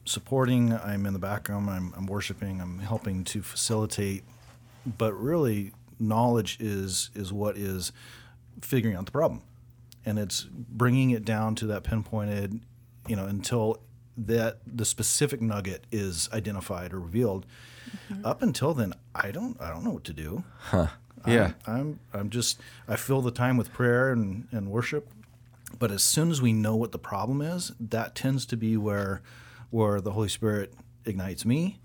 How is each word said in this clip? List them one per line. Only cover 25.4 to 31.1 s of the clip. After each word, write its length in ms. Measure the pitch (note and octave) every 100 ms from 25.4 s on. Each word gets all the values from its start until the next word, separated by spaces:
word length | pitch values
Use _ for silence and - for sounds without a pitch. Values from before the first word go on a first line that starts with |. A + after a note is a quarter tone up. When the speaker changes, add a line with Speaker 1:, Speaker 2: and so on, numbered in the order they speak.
| - - - -
Speaker 1:
But 120 | A#2
as 120 | G2
soon 280 | - - E3
as 120 | D3+
we 100 | B2
know 240 | A2 G#2+ A2
what 160 | A2+
the 60 | -
problem 420 | - G2+ G#2+ C#3
is, 320 | D3+ F3+ - -
that 340 | A2+ A2+ A#2
tends 300 | - C3 C3+ -
to 100 | A#2
be 200 | A2 A2
where, 460 | G#2 G2+ G2 G2 - - - - -
where 300 | A2+ G#2+ G2+
the 100 | G2
Holy 160 | G2+ G#2
Spirit 460 | - A2 G#2 G2 - - -
ignites 400 | -